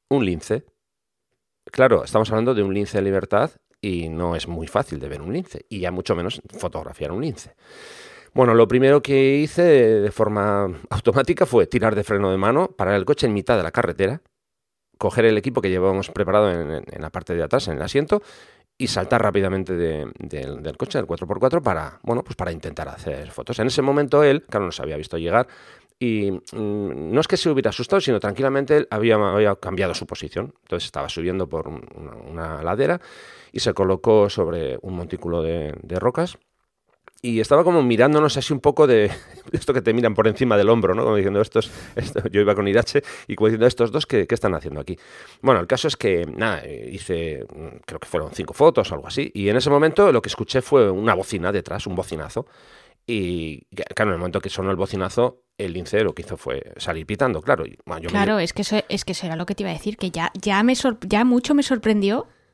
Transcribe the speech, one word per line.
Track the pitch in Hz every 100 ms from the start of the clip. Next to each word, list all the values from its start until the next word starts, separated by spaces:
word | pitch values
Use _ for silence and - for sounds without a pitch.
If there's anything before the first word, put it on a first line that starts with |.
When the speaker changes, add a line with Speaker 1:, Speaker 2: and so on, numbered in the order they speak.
| _
Speaker 1:
un | 139
lince. | 104 82 - 110 - _ _ _ _ _ _ _ _ _ -
Claro, | - 131 101
estamos | 64 107 107
hablando | 110 117
de | 120
un | 98
lince | 98 101 104
de |
libertad | 98 98 - 104 151 - _ _
y | 104 87 82
no | 80 85 85
es | 87
muy | 85 80
fácil | 104 - 73
de | 71
ver | 71
un | 170
lince, | 139 185 - -
y | 104
ya | 87
mucho | 90 -
menos | 92 90 - - -
fotografiar | 90 - 76 71 73
un | 90
lince. | 151 120 - _ _ - - - - - -
Bueno, | - 123
lo | 117 113
primero | 123 135 143
que | 139 139 135 139
hice | 147 -
de | 175 143 113 110 104
forma | - 107 107 101 101 98 87 -
automática | - - 110 131 175 -
fue | 120 87
tirar | 120 113 107
de |
freno | 104 101 98
de | 95
mano, | 98 131 180
parar | - 95
el | 101
coche | 92 147 123
en |
mitad | 104 92 113
de |
la | 82
carretera, | - 95 82 98 151 _ _ _ _ _ _ _ _
coger | 101 120
el | 113 107
equipo | 117 120
que | 98
llevábamos | 92 95 95 95
preparado | - 92 101 104
en, | 87 76
en, | 78 -
en | -
la | 78
parte | - 80
de | 85
atrás, | 78 131 -
en | 73
el |
asiento, | 82 139 143 208 208 - - _ _ _
y | -
saltar | - 92 -
rápidamente | 101 98 98 95 90
de, | 90 85 78 65 -
del, | - 73 65 76
del | 76 73
coche, | - -
del | 98
cuatro | 85 85
por | 101
cuatro, | 127 165
para, | 127 82 - -
bueno, | - 117
pues | - -
para | 90
intentar | 82 80 73 73
hacer | - - 69 78
fotos. | - - -
En | 113
ese | -
momento | 135 143 143 147
él, | 147 135
claro, | - 107 92
nos | -
había | 67 76
visto | 78 85
llegar | 82 113 - - - - _ _
y, | 123 110 101
mm, | 95 - - 107 104 101 65 80
no | 117
es | 160
que | 180
se | 170
hubiera | 139 113
asustado, | - 120 196
sino | 156 110
tranquilamente | 104 101 135 135 135 151
él | -
había, | 107 113 107
había | 101 98 104 98
cambiado | 92 92 95
su | 82 -
posición. | - 78 - 127 -
Entonces | _ 87 -
estaba | - 69
subiendo | - 85 95 90
por | 82 78
un, | 78 -
una, | - 76
una | - 71 82 82 80
ladera | 80 101 139 175 - - - - -
y | -
se | -
colocó | 98 95 95 - 110 101
sobre | - 82 85 73 64
un | - 92
montículo | 87 87 85 85
de, | 80 85 76 73
de | - 90
rocas | 104 127 175 - _ _ _ _ _ _ - _
y | 120 113
estaba | 110 143
como | 175 170
mirándonos | 127 113 131 151 151 135
así | -
un | 139
poco | 147 139 151
de | 117 104 - -
<laughs> | - -
esto | - -
que | 127
te | -
miran | 113 120
por | 101 110
encima | 104 127 104
del | 101
hombro, | 117 95
¿no? | 92
Como | 127
diciendo, | 104 98 101
"Estos", | 110 117 - - -
esto, | - - - 90
yo | 98
iba | 101 98
con | 101
Irache, | 104 113 143 - - -
y | 104
como | 107
diciendo, | 110 120
"¿Estos | - 117
dos | 123 -
qué, | 123 90
qué |
están | 117 107
haciendo | 85 76 73
aquí?". | 71 90 - - - -
Bueno, | 127 117
el | 85
caso | 127 160
es | -
que, | 113 90 82
nada, | - 110 76 -
hice, | 67 58 95 - 87 82 73 55 - 80 - -
creo | 82
que | -
fueron | 82 76
cinco | - 87
fotos | - 151 160 101
o | 80
algo | 69
así, | - 143
y | - 101
en | 117
ese | 135
momento | 143 156 156 202
lo | 123
que | 104
escuché | - 107 131
fue | - 143 107
una | 95 110
bocina | 92 95 101 87
detrás, | 101 85 85 101
un |
bocinazo, | 90 - 80 76 - - _ - - _ _ -
y, | 113 90 87 80 71 _ - -
claro, | - 107
en |
el | 85
momento | 90 95
que | 98
sonó | - 95
el | 92
bocinazo, | 95 98 92 - 120 - _ _
el | 101
lince | 85 85 101
lo | 104
que | 73
hizo | - 82
fue | - 65 - -
salir | - 80 78
pitando, | 104 135 98
claro. | 104 123 60
Y, | 50
bueno, | - -
yo | -
me |
Speaker 2:
Claro, | 202 202 214
Speaker 1:
di- |
Speaker 2:
es | 170
que | -
eso, | 208 214 -
es | 196
que | -
eso | 180 175
era | 160
lo | 170
que |
te | 196
iba | 196
a |
decir, | 156 - 214
que | 190
ya, | 165 165
ya | 190 208 196
me | 226
sor-, | 254 269 226 190
ya | 208
mucho | 240 247 247
me | 294
sorprendió | 269 214 214 208 196 226 - _ _